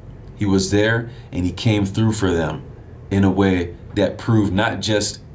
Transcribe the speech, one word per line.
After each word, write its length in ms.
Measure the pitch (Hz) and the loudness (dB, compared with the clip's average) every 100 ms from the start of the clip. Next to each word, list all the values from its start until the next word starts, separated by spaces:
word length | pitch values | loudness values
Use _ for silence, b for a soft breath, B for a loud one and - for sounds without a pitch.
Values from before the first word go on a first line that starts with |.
| - - - | -18 -18 -18
He 120 | - 101 | -4 2
was 240 | 95 95 | 2 4
there 400 | 104 107 117 117 B B | 2 4 2 -2 B B
and 120 | 87 | -4
he 80 | 90 | -4
came 320 | 92 117 104 | 0 2 2
through 280 | 98 - 110 | 0 2 0
for 200 | 104 95 | 2 2
them 320 | 85 76 78 - - - - - | 2 0 -4 -12 -18 -18 -18 -2
in 140 | 98 | 2
a 60 | 98 | 4
way 460 | 92 98 90 85 - - | 4 4 2 -2 -8 -6
that 220 | 101 95 - | 0 0 -2
proved 380 | - 110 98 | 2 2 2
not 260 | 92 113 104 | 0 0 -2
just 400 | 98 104 101 - - | -2 0 -2 -6 -14